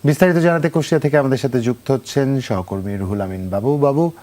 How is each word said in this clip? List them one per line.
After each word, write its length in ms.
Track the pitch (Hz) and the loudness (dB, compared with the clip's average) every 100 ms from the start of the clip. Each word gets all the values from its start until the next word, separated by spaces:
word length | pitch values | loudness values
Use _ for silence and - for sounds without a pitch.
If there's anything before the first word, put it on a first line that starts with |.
বিস্তারিত 320 | 143 147 185 170 | 0 4 4 4
জানাতে 340 | 170 170 156 | 2 2 0
কুষ্টিয়া 300 | 165 143 160 | 0 0 0
থেকে 180 | 147 147 | 2 2
আমাদের 200 | 135 127 | 2 0
সাথে 220 | 135 123 | 0 0
যুক্ত 300 | 117 123 - | 0 -4 -2
হচ্ছেন 500 | 135 - 143 135 135 | -4 -2 -2 0 -2
সহকর্মী 560 | - 101 95 98 95 101 | -2 -6 -4 -6 -6 -6
রুহুল 240 | 95 101 | -4 -4
আমিন 280 | 95 92 92 | -4 -6 -6
বাবু। 300 | 98 120 147 | -4 -2 0
বাবু, 320 | 143 139 170 160 | 2 2 -2 -4